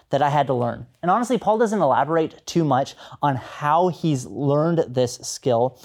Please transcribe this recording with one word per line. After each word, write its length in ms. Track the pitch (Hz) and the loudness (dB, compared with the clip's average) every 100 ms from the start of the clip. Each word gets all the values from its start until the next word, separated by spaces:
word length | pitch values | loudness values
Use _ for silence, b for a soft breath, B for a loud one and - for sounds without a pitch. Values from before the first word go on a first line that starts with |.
| b | b
that 120 | 135 | 0
I 80 | 143 | 2
had 180 | 147 147 | 2 0
to 60 | |
learn." 340 | 127 120 113 120 _ | 0 -2 -6 -12 _
And 80 | 170 | 0
honestly, 280 | 208 240 240 | 0 0 -2
Paul 220 | - 220 | 0 0
doesn't 220 | 226 208 | 2 2
elaborate 640 | 151 120 143 165 156 - - | 2 2 2 0 -2 -6 -6
too 180 | 170 | -2
much 320 | 156 127 139 - B B | 2 2 0 -8 B B
on 140 | 147 160 | -2 -2
how 520 | - - 147 160 180 | -6 -6 0 2 2
he's 380 | 165 165 139 123 | 0 -2 -2 -4
learned 540 | 101 143 143 160 170 - | -6 0 2 2 0 0
this 300 | 123 123 - | 0 -2 -2
skill, 560 | - - - 117 127 B | -12 -6 0 2 0 B